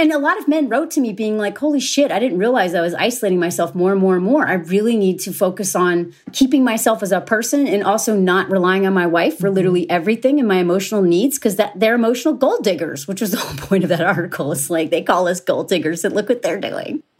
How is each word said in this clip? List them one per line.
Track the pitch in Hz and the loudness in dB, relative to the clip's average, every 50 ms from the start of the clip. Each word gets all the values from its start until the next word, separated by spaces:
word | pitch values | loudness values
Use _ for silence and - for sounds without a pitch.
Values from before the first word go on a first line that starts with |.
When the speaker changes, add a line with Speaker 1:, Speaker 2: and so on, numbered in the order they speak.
Speaker 1:
and | 320 311 311 | 2 2 2
a | |
lot | 294 277 311 370 | 2 0 0 0
of | 427 269 | 0 0
men | 285 302 320 294 233 | 0 0 0 0 0
wrote | 226 262 320 - | 0 -2 -2 -2
to | - 302 | -2 -2
me | 254 226 | -2 -2
being | 196 208 220 214 214 | -2 -4 -2 -2 -2
like, | 214 208 202 196 | -2 -2 -4 -4
"Holy | - 277 311 294 269 | -2 -2 0 0 0
shit, | 254 - - 269 285 262 | -2 -2 0 2 2 2
I | 165 196 | 2 0
didn't | 240 262 330 | 0 0 0
realize | 185 202 240 254 240 185 175 170 | 0 0 2 2 2 0 0 0
I | 180 | 0
was | 165 175 170 | -2 -2 -2
isolating | - 175 233 247 - 220 196 185 | -2 -2 -2 -2 -2 0 0 2
myself | 175 170 175 - - 170 170 - | 2 0 0 -2 -2 -2 -2 0
more | 180 180 190 | 0 2 2
and | 196 196 | 2 2
more | 190 190 185 | 2 2 2
and | 180 180 | 2 2
more. | 202 269 311 - | 2 2 2 2
I | - 180 | 0 -2
really | 185 165 156 185 202 214 233 233 | -2 -2 -2 0 0 2 2 2
need | 220 196 185 180 180 | 2 2 0 0 -2
to | - 196 165 | -4 -8 -4
focus | - 202 185 180 - 202 190 - | 0 0 0 0 -2 -4 -4 0
on | 180 180 175 175 175 170 170 - _ - - | 0 2 2 2 0 -2 -4 -10 _ -18 -6
keeping | - - 277 262 294 269 254 | 0 0 2 4 4 4 4
myself | 240 220 226 - 240 220 - 208 | 4 2 0 2 0 0 0 0
as | 175 | 0
a | 190 180 | 0 0
person | 175 - 226 214 233 - 285 285 285 | 0 0 -2 -2 -2 0 0 0 2
and | 226 190 202 190 | 2 0 0 2
also | 190 208 220 - 233 214 | 2 0 0 0 0 2
not | 202 190 180 180 190 190 185 | 2 4 2 2 2 0 0
relying | 190 190 180 185 185 196 196 | 0 0 2 2 2 2 2
on | 190 190 | 2 2
my | 185 175 | 2 2
wife | 170 165 170 170 254 311 | 2 2 2 2 0 0
for | - 180 | 0 -2
Speaker 2:
Mm-hmm. | 196 196 | 0 2
Speaker 1:
literally | 190 - 185 180 175 175 - | 2 2 2 2 0 0 0
everything | 180 180 160 208 226 226 - 262 285 294 | -2 -2 0 0 -2 0 0 2 2 2
and | 254 | 2
my | 208 190 185 | 2 2 2
emotional | 180 175 175 196 190 - 220 208 | 2 2 0 0 -2 -2 0 2
needs," | 190 175 170 180 226 277 - | 2 2 2 2 2 0 0
'cause | - - 220 185 | 0 -2 -2 0
that, | 190 208 196 - | 0 -2 -2 0
they're | 185 214 220 233 | 0 0 2 2
emotional | 247 226 226 247 240 - 320 277 | 2 2 0 0 0 0 -2 0
gold | - 262 294 440 440 240 | 2 2 2 2 2 0
diggers, | 214 175 151 165 147 - 139 - - | 0 -2 -2 -4 -6 -8 -8 -8 -8
which | 196 - | -6 -4
was | 226 190 | -4 -4
the | 185 | -4
whole | - - - 147 | -4 -6 -6 -10
<laughs> | 135 - | -10 -4
point | - 190 190 170 | 0 0 2 2
of | 151 | 2
that | 175 151 | 0 0
article. | 160 185 196 180 170 - - - 147 143 175 | 2 0 0 0 -2 -6 -6 -6 -4 -4 -4
It's | 143 - - | -4 -4 -2
like, | 170 165 160 151 | -2 -2 -2 0
they | 170 165 | -2 -2
call | 175 - 196 175 185 | 0 2 2 2 2
us | 175 185 180 | 0 -2 -2
gold | - - 147 127 170 | -2 -2 -2 -2 -2
diggers | - 196 170 151 156 170 170 - | -2 -2 -2 0 -2 -4 -2 -4
and | 196 - | -2 -2
look | 202 202 - | -2 -2 -2
what | 240 240 - | -2 -2 -2
they're | 202 165 202 | -4 -4 -4
doing. | - - - 98 - - 226 311 - _ _ | -6 -8 -8 -8 -8 -8 -8 -10 -10 _ _